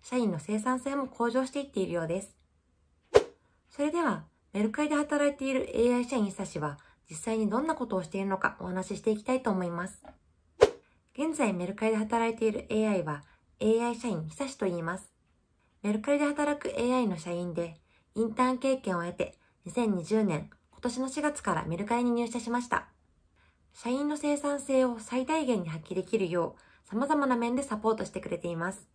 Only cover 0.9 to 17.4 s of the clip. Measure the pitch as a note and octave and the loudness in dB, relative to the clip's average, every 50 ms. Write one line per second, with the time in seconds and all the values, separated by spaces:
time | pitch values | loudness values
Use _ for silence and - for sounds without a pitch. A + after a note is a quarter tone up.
0.9 | C#4 C#4 C4+ C4 - - A#3 A#3 A#3 B3+ C4 B3+ - C#4+ C#4 C#4+ - G3 F#3 D#3+ | -2 -2 -4 -4 -2 -2 0 0 2 2 0 0 -2 -6 -6 -4 -2 -2 -2 -2
1.9 | E3+ E3+ E3 D#3 E3+ F#3+ G3 - - _ _ _ _ _ _ _ _ _ _ _ | -2 -2 -2 -2 -2 -4 -4 -8 -14 _ _ _ _ _ _ _ _ _ _ _
2.9 | _ _ _ _ - - - - - _ _ _ _ _ _ _ - - C#4+ D4+ | _ _ _ _ 6 6 6 4 -2 _ _ _ _ _ _ _ -6 -2 -2 0
3.9 | D#4+ F4 E4 C4 F3+ D#3 D#3 - _ _ _ _ - G3 G#3+ A3 G#3+ - D4+ D4 | 2 2 2 2 0 0 -4 -10 _ _ _ _ -2 0 0 0 0 0 0 2
4.9 | D4+ C#4+ D4 D4 D4 D4 D4 C#4+ C#4+ - C4 C4+ C4 C4 - - - A3 A#3 B3 | 2 2 2 2 2 2 2 2 2 0 -2 0 0 0 0 0 2 2 4 4
5.9 | B3 B3 B3 A#3+ C#4 A#3+ G#3 G3 F#3 - F#3+ - - D#3+ D3+ D3 C#3+ - - - | 4 2 0 0 0 0 0 0 -2 -4 -6 -6 -6 -4 -4 -4 -6 -8 -14 -20
6.9 | _ _ _ - D#3+ - - A3+ A3+ A3 G#3+ G3+ G#3 B3 D4+ D#4+ D#4+ - B3 A#3 | _ _ _ -18 -14 -8 -4 -2 0 0 2 2 2 2 2 0 0 -2 -2 -2
7.9 | G3 F#3 E3 - - G3 G3 G3 F#3+ F#3+ - G3 - - F3+ F3+ F3+ F#3 F#3 - | -2 -2 -2 -2 -4 -4 -2 0 0 0 0 -2 -2 -4 -6 -6 -4 -4 -4 -4
8.9 | G3+ - - A3 A3 G#3 - - B3+ B3+ B3+ A3+ F#3+ F#3+ F3+ E3+ E3+ E3+ F3+ F#3+ | -6 -2 0 0 0 0 0 0 0 0 0 0 0 0 0 -2 -4 -4 -6 -6
9.9 | - - - - - _ _ _ _ _ _ _ _ - - - - - - _ | -10 -14 -18 -20 -20 _ _ _ _ _ _ _ _ 6 6 6 6 2 -14 _
10.9 | _ _ _ _ - A#3+ D4 D#4+ D#4 D#4 C4 G#3+ F#3 F3 F3+ F3+ G3 G#3+ A3 A3 | _ _ _ _ -6 -4 -2 -2 0 0 0 0 0 0 -2 -4 -4 -2 0 0
11.9 | A3 G#3+ G#3+ G#3+ A#3+ A3+ A3+ A3+ A3+ A3+ A3 A3 G#3 - - - G#3+ G#3+ A3 G#3+ | 2 0 0 0 0 2 2 0 0 0 0 0 0 -2 -4 -4 -2 0 2 2
12.9 | G3+ F3+ D#3+ D#3 D3 C#3+ - - _ _ _ _ _ - G#3+ G#3+ A3+ A3+ A#3+ A#3+ | 2 0 0 -2 -4 -6 -8 -16 _ _ _ _ _ -2 2 2 2 2 2 0
13.9 | A#3 A#3 B3 A#3+ F#3 D#3+ D#3+ D#3 - - C#4 C4 - - G#3+ F#3 F3 E3+ E3 E3 | -2 -4 -4 -4 -4 -4 -4 -6 -6 -6 -6 -6 -4 -2 -2 -2 -2 -2 -2 -4
14.9 | F3+ F#3+ - - _ _ _ _ _ _ _ _ _ _ _ _ _ _ - G#3 | -6 -6 -8 -14 _ _ _ _ _ _ _ _ _ _ _ _ _ _ -2 -2
15.9 | G#3 G#3+ A3 C#4+ C#4+ C#4+ D4 C#4+ C#4+ D4 D4 D4 D4 D4 - - - - A#3+ B3 | -2 0 2 2 2 4 4 2 2 2 0 0 0 -2 -2 -4 -2 0 0 2
16.9 | B3+ B3+ A#3+ G3+ F3 D#3+ - F3 F3 F3 | 2 2 2 0 0 -2 -4 -6 -4 -4